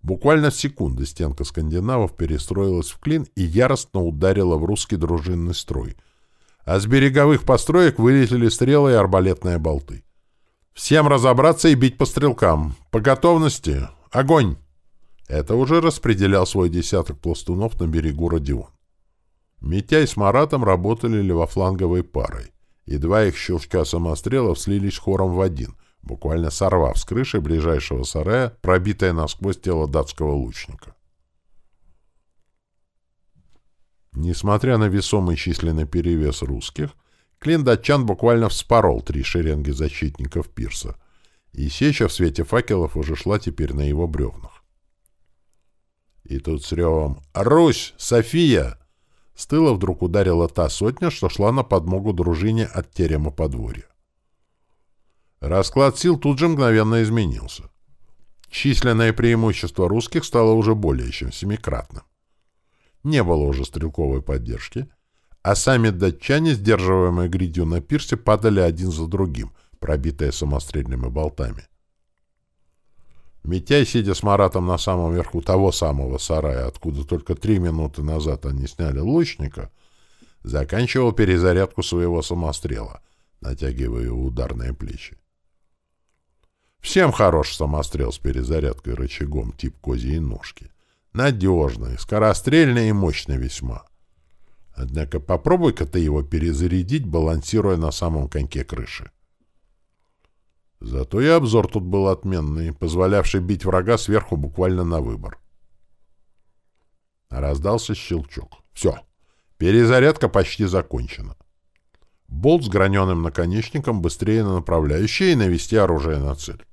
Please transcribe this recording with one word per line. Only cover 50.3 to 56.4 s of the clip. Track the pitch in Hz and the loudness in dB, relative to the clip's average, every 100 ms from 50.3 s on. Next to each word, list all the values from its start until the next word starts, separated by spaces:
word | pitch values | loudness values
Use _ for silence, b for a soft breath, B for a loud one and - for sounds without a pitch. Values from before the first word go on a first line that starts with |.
| 85 82 | 2 2
та | - 78 | 0 -2
сотня, | - 104 139 170 | 0 -2 -2 -4
что | - 92 | -2 -4
шла | - 101 | 0 0
на | 135 | 0
подмогу | 117 95 82 95 104 | 0 0 0 -2 -2
дружине | 87 85 80 104 113 110 | -2 -2 0 0 0 -2
от | - - | -6 -8
терема | - 82 76 76 | -4 -2 0 -2
подворья. | 73 78 62 55 - - _ _ _ _ _ _ _ _ _ _ _ _ _ _ _ | -4 -4 -4 -8 -12 -16 _ _ _ _ _ _ _ _ _ _ _ _ _ _ _
Расклад | 71 92 - 135 139 131 | -2 0 2 4 2 4
сил | 180 156 | 0 2
тут | 143 | 0
же | 135 | 2